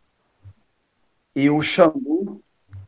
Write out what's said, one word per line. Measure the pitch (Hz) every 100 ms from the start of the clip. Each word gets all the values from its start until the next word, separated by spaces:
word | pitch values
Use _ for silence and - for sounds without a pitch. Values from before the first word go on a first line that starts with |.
| _ _ _ _ 98 - _ _ _ _ _ _ _
E | 139 143
o | 151
Xandu, | 147 - 165 143 127 170 196 208 _ _ _ -